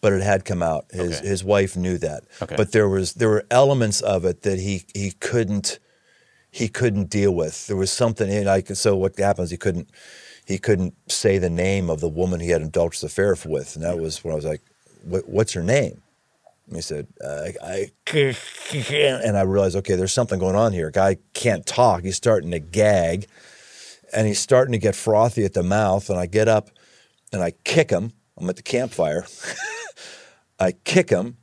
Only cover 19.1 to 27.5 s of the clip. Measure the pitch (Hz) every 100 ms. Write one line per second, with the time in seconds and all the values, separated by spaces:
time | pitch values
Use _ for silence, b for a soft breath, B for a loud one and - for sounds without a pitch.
19.1 | 127 113 101 95 98 95 90 98 92 95
20.1 | - 120 95 92 95 113 92 78 95 98
21.1 | 95 _ - 123 95 - - 123 90 90
22.1 | 92 120 107 80 85 76 92 107 101 85
23.1 | 90 101 B B B B B B B _
24.1 | 107 107 101 - 127 131 117 104 95 -
25.1 | 107 117 113 101 95 90 101 107 95 -
26.1 | 92 90 101 110 110 101 _ b b b
27.1 | b - 101 85